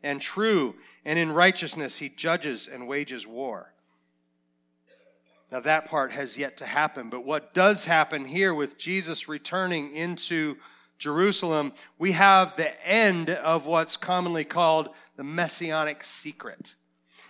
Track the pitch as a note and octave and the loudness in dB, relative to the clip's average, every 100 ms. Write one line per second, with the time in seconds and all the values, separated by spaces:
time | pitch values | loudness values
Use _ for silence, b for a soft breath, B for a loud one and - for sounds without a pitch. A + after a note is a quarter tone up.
0 | C#3+ C#3 - F#3+ A3 G3 B2+ - B B | -6 -6 -6 -2 2 2 0 -6 B B
1 | - E3 D#3+ D#3 F#3 F3+ D#3 D#3+ C#3 - | -4 0 2 6 6 4 -4 -6 -6 -6
2 | C#3+ - E3 F3 D#3 A#2 - C3 B2 C#3+ | -10 -6 -2 -2 -2 -6 -8 -12 -8 -6
3 | C#3+ B2+ G#2 A#2 C3+ G2+ - _ _ _ | -6 -10 -12 -10 -8 -10 -14 _ _ _
4 | _ _ _ _ _ _ _ _ _ _ | _ _ _ _ _ _ _ _ _ _
5 | _ _ _ _ - B2+ B2+ D#3 D#3 D#3 | _ _ _ _ -12 -6 0 0 0 -2
6 | C3 A#2+ C3 A#2 C#3 - B2 C#3+ D3+ C#3 | -2 -4 -8 -6 -8 -8 -4 0 0 -2
7 | A2+ B2 B2 D#3 - F3+ F#3+ G#3 - D#3+ | -10 -10 -4 -6 -4 4 4 4 2 2
8 | D3 D3+ C3 E3+ F#3+ D#3 C#3 - E3+ F#3+ | 2 -2 -6 0 0 0 -4 -6 -4 -4
9 | E3 D#3 - D3+ - F3+ F#3 E3+ C#3+ D3 | -4 -8 -8 -10 -6 -4 -2 -4 -6 -6
10 | E3+ F3 - E3 D3+ C3+ B B B - | -6 -6 -4 -2 -2 -6 B B B -10
11 | D3 D3+ G3 G3 F3 D#3 C#3+ - B - | -4 2 2 2 0 0 -2 -6 B -4
12 | F#3 F3 G3 F#3+ F#3 - D#3 - E3+ G#3+ | 0 6 8 8 6 0 -4 -4 2 4
13 | G#3+ F3 D#3+ E3+ D#3 E3 C#3+ E3 D#3+ - | 4 4 0 -2 2 0 2 0 0 -4
14 | - F3+ F3+ E3 D3 E3+ E3+ D#3+ D3+ B | -2 -2 0 -2 -2 2 4 4 0 B
15 | B - C#3 E3 E3 - E3 D#3 D3+ D3 | B -14 -8 -4 -2 -2 -2 -2 -2 -4
16 | - - D#3 E3+ - - - - _ _ | -8 -10 -12 -12 -16 -16 -20 -20 _ _
17 | _ B | _ B